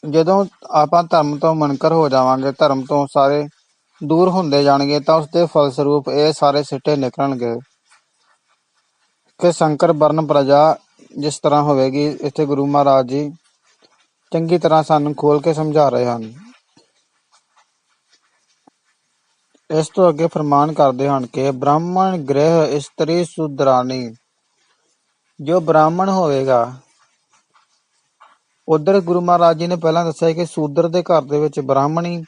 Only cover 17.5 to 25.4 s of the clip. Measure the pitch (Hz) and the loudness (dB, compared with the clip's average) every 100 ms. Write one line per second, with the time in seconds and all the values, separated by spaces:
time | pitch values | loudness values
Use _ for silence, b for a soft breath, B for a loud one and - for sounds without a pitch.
17.5 | _ _ _ _ _ _ _ _ _ _ | _ _ _ _ _ _ _ _ _ _
18.5 | _ _ _ _ _ _ _ _ _ _ | _ _ _ _ _ _ _ _ _ _
19.5 | _ _ 156 156 - 180 147 165 - 151 | _ _ -4 -2 2 2 2 -2 -2 0
20.5 | 143 147 151 143 127 139 139 123 - 135 | 2 0 2 0 2 -2 -2 -4 -4 -4
21.5 | 127 135 151 170 185 190 185 135 139 156 | -2 0 0 0 -2 -2 -2 -4 0 2
22.5 | 165 151 143 139 - 156 170 170 - 156 | 2 0 -2 -8 -6 -2 -2 -4 -6 -8
23.5 | 135 139 127 127 131 120 110 _ _ _ | -2 2 2 0 -6 -10 -14 _ _ _
24.5 | _ _ _ _ _ _ _ _ _ | _ _ _ _ _ _ _ _ _